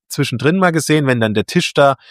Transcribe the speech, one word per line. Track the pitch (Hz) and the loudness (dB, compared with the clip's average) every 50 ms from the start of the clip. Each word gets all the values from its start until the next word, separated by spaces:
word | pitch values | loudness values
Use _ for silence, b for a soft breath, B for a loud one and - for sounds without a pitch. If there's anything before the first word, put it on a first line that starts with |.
| _ _ | _ _
zwischendrin | - - 143 - - 113 127 147 170 190 | -6 -6 -4 -4 -4 -2 -2 0 0 2
mal | 185 180 | 0 0
gesehen, | 165 160 139 - 151 156 151 131 | 0 0 0 0 0 0 2 0
wenn | 127 120 | 0 0
dann | 113 110 107 | 0 0 -2
der | 107 101 | -2 -4
Tisch | - - 175 170 - - | -2 -2 -2 -2 0 0
da | - 143 139 135 B B B | 2 2 2 2 B B B